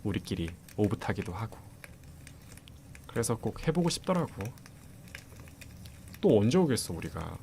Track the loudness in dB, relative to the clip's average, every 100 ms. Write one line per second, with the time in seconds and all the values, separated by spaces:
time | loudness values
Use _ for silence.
0 | 2 0 0 -2 -2 -4 -12 2 2 2
1 | -2 -2 -2 -4 -6 -8 -16 -18 -18 -18
2 | -18 -16 -16 -18 -18 -18 -18 -18 -18 -18
3 | -6 -2 2 2 0 -2 0 4 2 2
4 | 0 2 0 -2 -6 -6 -16 -18 -18 -18
5 | -14 -14 -14 -16 -16 -16 -16 -14 -16 -16
6 | -16 2 8 8 10 8 6 4 0 -4
7 | -4 -4 -6 -8